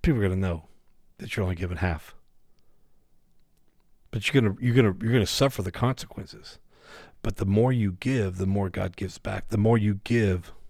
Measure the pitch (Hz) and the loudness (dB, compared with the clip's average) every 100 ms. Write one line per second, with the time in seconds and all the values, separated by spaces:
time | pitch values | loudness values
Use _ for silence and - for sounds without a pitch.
0 | 170 127 98 92 95 82 - - _ - | 2 2 2 0 -2 -4 -10 -20 _ -20
1 | _ - - - 92 87 90 85 92 78 | _ -18 -10 -4 -2 -2 -4 -2 -2 -2
2 | - - _ - _ - - _ _ - | -8 -20 _ -20 _ -20 -20 _ _ -20
3 | _ _ _ _ _ _ _ _ _ _ | _ _ _ _ _ _ _ _ _ _
4 | _ 117 - 139 110 95 123 120 110 92 | _ -6 2 4 2 0 2 4 4 2
5 | 110 123 95 - 139 - 92 - 120 135 | 0 2 2 2 0 0 -8 -2 -2 -2
6 | - - - - - - - _ - - | -8 -14 -16 -18 -20 -20 -20 _ -20 -20
7 | - - - - 95 104 123 127 101 90 | -20 -6 -6 -2 2 4 4 2 0 -2
8 | 127 131 98 92 95 98 95 95 95 - | -2 0 -2 -2 -2 0 -2 -4 -6 -6
9 | 92 - - 101 - 107 107 117 104 98 | -10 -8 -8 -8 -4 2 4 4 2 0
10 | - 120 104 90 - - | 0 2 2 0 -4 -20